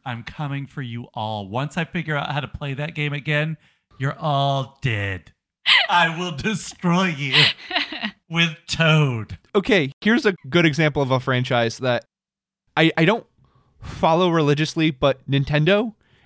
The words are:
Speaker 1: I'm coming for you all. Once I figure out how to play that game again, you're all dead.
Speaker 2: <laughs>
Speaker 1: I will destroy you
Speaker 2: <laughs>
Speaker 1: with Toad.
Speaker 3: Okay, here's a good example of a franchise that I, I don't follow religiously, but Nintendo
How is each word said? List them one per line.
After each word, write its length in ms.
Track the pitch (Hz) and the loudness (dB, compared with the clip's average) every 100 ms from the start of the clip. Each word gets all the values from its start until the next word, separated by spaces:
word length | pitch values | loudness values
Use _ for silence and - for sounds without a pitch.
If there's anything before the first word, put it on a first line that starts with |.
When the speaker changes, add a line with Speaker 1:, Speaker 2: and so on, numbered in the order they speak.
| 127 | -12
Speaker 1:
I'm 160 | 117 | -10
coming 460 | - - 143 139 139 | -12 -10 -8 -8 -8
for 140 | - | -10
you 260 | 123 120 - | -10 -10 -10
all. 360 | - 107 107 95 | -8 -6 -6 -6
Once 280 | 117 143 175 | -6 -6 -6
I 80 | |
figure 300 | 160 175 156 | -6 -6 -4
out 160 | 147 - | -4 -4
how 80 | 143 | -4
to 80 | 131 | -6
play 280 | - 143 | -8 -8
that 200 | 135 147 | -8 -8
game 180 | 151 147 | -6 -6
again, 440 | 143 143 151 156 156 _ _ _ - | -4 -2 -2 -2 -6 _ _ _ -8
you're 180 | 135 - | -6 -4
all 600 | 156 139 139 139 131 - | -2 0 2 0 -4 -4
dead. 520 | 127 107 98 90 - _ _ _ | -4 -2 -4 -6 -12 _ _ _
Speaker 2:
<laughs> 280 | - 269 - | 0 2 4
Speaker 1:
I 260 | 180 165 165 | 2 2 0
will 140 | 180 | -6
destroy 760 | 139 214 202 - - 180 175 185 | -6 -4 -4 -6 -4 0 2 0
you 280 | 139 139 139 - - - 349 - | -2 -2 2 2 0 -6 -6 -6
Speaker 2:
<laughs> 440 | 302 214 - - | -8 -10 -12 -6
Speaker 1:
with 240 | 165 170 156 - | 0 0 -2 -6
Toad. 680 | - 165 156 143 113 101 - _ | 0 4 4 4 0 -6 -14 _
Speaker 3:
Okay, 380 | 196 226 196 135 - | -2 2 2 2 -2
here's 240 | 208 240 | 2 4
a 120 | 220 180 135 | 2 0 0
good 160 | 170 | 2
example 380 | 165 139 151 147 | 4 4 0 0
of 80 | 131 | 0
a 80 | 127 | 0
franchise 600 | 131 123 123 123 113 - | 0 0 0 0 0 -2
that 260 | 127 120 - _ _ _ _ _ _ - | -2 -2 -4 _ _ _ _ _ _ 2
I, 160 | 160 165 | 2 4
I 80 | |
don't 220 | 165 226 - _ _ _ _ _ | 2 2 -4 _ _ _ _ _
follow 500 | - - 170 165 185 | -14 -2 2 4 4
religiously, 600 | 165 147 147 156 170 156 | 4 2 2 0 0 0
but 360 | 139 139 131 - | 2 0 0 0
Nintendo 680 | 139 139 151 156 208 233 - _ _ | 0 2 2 4 4 2 -6 _ _